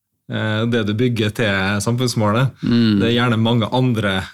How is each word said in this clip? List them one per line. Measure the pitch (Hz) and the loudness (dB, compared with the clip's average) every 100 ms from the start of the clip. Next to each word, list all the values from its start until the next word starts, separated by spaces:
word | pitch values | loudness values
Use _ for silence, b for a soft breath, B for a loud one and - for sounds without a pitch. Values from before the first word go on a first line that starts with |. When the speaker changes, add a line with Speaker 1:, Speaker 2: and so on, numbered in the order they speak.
| _ _ - | _ _ -10
Speaker 1:
eh, | 113 107 107 | -6 -2 -2
det | 117 120 104 | 0 0 0
du | |
bygger | 107 127 113 107 | 0 0 0 -2
til | 104 110 98 95 104 | 0 0 0 0 -2
samfunnsmålet. | 107 120 127 117 104 110 131 - | -2 -2 -2 0 0 0 0 -2
Speaker 2:
Mm. | 127 117 113 101 | 0 2 2 2
Speaker 1:
Det | 98 | 2
er | 120 | 2
gjerne | 123 110 | 0 2
mange | 113 120 104 | 2 2 0
andre, | 123 127 113 104 95 90 | 0 0 0 0 -2 -6